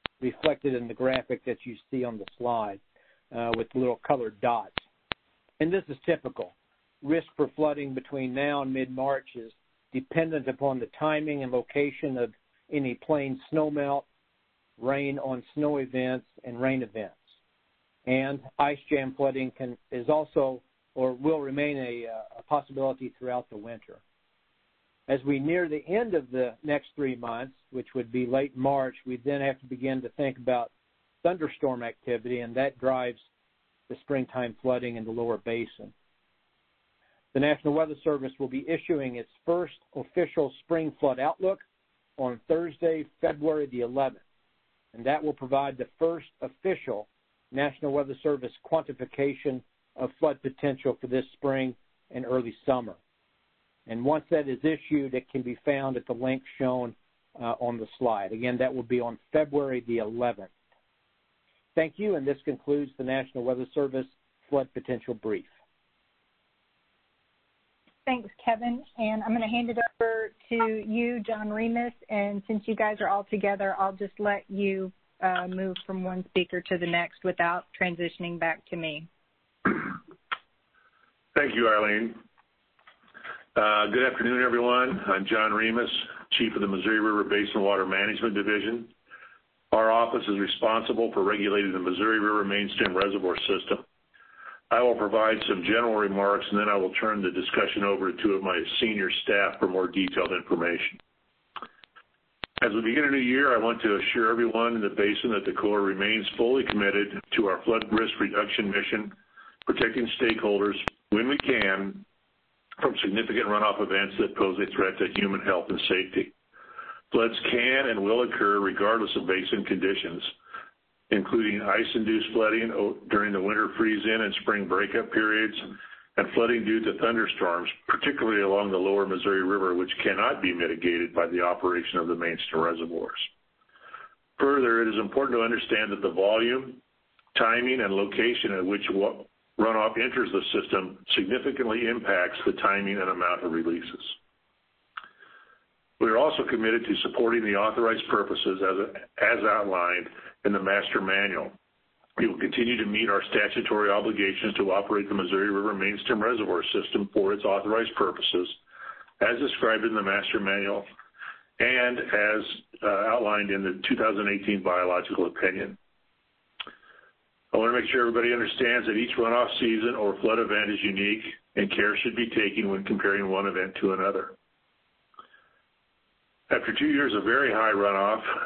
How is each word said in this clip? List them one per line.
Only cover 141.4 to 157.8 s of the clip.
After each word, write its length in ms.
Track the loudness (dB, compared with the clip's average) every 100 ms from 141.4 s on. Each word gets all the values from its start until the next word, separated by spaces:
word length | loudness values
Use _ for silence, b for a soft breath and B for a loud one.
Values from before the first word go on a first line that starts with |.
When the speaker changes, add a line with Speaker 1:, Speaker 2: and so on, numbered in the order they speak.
| -2 -2 0 0 0
Speaker 3:
impacts 500 | -2 2 2 2 0 -2
the 80 |
timing 440 | 2 2 2 0 -2
and 120 | -2
amount 340 | 0 0 0
of 100 | -2
releases. 500 | -2 -2 -2 -6 -12 -12 -14 _ _ _ _ _ _ _ -18 B B B B B B B _ _ 0
We 80 | 2
are 80 | 4
also 260 | 4 2 -2
committed 340 | 0 2 2
to 120 | 2 -2
supporting 400 | -2 0 2 2 2
the 100 | 2
authorized 480 | 2 2 2 0 0
purposes 500 | 0 0 -2 -2 0
as, 380 | 0 0 -2 -6 -12 0
as 260 | 2 4 2
outlined 600 | 2 2 0 0 0 -4 B B B
in 80 | 0
the 80 | 0
Master 380 | 2 2 2 -2
Manual. 520 | 2 2 2 -2 -6 -12 _ _ _ _ _ 0
We 100 | 0
will 100 | 0
continue 380 | -2 0 0 0
to 100 | 0
meet 240 | 0 2
our 120 | 0 2
statutory 580 | 0 2 0 0 2 4
obligations 640 | 2 2 0 0 0 -2 0
to 180 | 2
operate 340 | 2 2 0 0
the 80 | -2
Missouri 340 | 0 2 2
River 240 | 0 0
Mainstem 480 | 0 -2 -2 0 2
Reservoir 420 | 2 0 0 0 0
System 360 | -2 0 -2 0
for 180 | 2 2
its 140 | 2 2
authorized 500 | 2 2 0